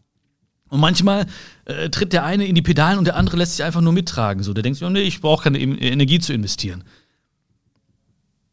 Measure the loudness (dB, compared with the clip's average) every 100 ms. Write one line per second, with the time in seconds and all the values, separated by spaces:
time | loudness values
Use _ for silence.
0 | _ _ _ _ _ _ _ 2 2 4
1 | 2 2 -2 -8 -20 -18 -12 -8 -6 -4
2 | 0 0 0 0 0 2 2 2 2 2
3 | 2 2 0 0 -2 -2 -4 2 2 2
4 | 0 -2 -2 -2 -4 -2 -2 -4 -2 -2
5 | -2 -2 2 2 2 0 -2 -2 0 2
6 | 2 2 0 -2 -4 -6 -8 -10 -16 _
7 | _ _ _ _ _ _ _ _ _ _
8 | _ _ _ _ _